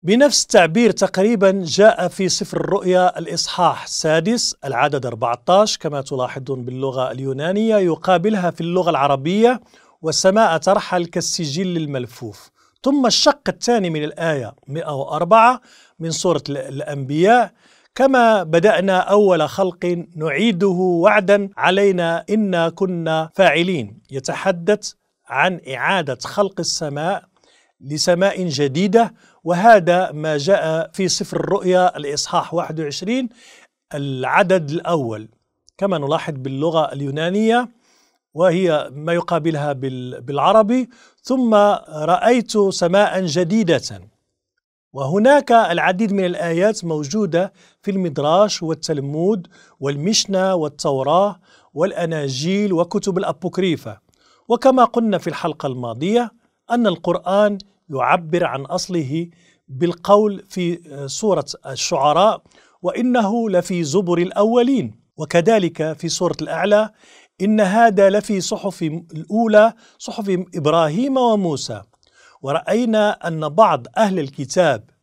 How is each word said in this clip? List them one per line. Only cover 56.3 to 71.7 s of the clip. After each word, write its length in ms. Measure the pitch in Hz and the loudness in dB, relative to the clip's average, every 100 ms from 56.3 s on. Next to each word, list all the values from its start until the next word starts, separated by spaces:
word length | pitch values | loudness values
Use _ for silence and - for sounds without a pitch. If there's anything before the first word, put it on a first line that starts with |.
| _ _ _ _ | _ _ _ _
أن 160 | 240 220 | 0 2
القرآن 720 | 165 - 175 - 196 208 202 - _ _ | 0 -2 -2 0 2 2 0 -12 _ _
يعبر 540 | 135 123 175 160 175 | -4 0 0 0 -2
عن 160 | 165 131 | -2 -4
أصله 680 | 139 180 - 175 131 156 170 _ _ _ _ | -6 -8 -4 -6 -4 -6 -6 _ _ _ _
بالقول 760 | 131 170 170 - 208 214 190 - | -4 -4 -4 2 4 2 -4 -12
في 300 | - 175 170 160 143 139 | -6 -4 -6 -10 -14 -12
سورة 380 | - 214 165 139 - - | -4 -2 -2 -4 -14 -14
الشعراء: 760 | 131 - 160 143 151 208 185 _ _ _ _ | -10 -6 -2 0 2 2 0 _ _ _ _
"وإنه 680 | 175 - 247 247 202 233 226 | -6 -2 0 0 0 -2 0
لفي 340 | 180 170 180 | 0 0 -4
زبر 340 | 156 170 180 175 | 0 -2 0 0
الأولين"، 800 | 180 190 214 240 240 269 123 - _ - | -2 0 2 4 2 0 -2 -10 _ -14
وكذلك 760 | 156 170 170 226 175 160 156 | 0 2 4 4 2 -2 -6
في 160 | 151 170 | -4 -6
سورة 280 | - 175 - | -2 -2 -2
الأعلى: 480 | 156 160 190 208 214 _ _ - _ _ | -6 -4 2 2 2 _ _ -20 _ _
"إن 200 | 196 214 | 0 2
هذا 500 | 196 214 233 196 196 | 2 4 4 6 4
لفي 300 | 202 - 196 | 4 -2 -4
صحف 420 | 165 214 202 - | -4 -6 -6 -6
الأولى، 920 | 165 160 - 156 165 208 226 208 226 226 _ _ | -6 -6 -12 -16 -4 -2 4 6 6 2 _ _
صحف 460 | - 202 196 180 180 | -14 -10 -4 -4 -4
إبراهيم 600 | 185 147 165 156 165 269 262 | -4 0 2 2 0 -2 0
وموسى". 640 | 240 214 180 139 - | 2 2 0 -4 -8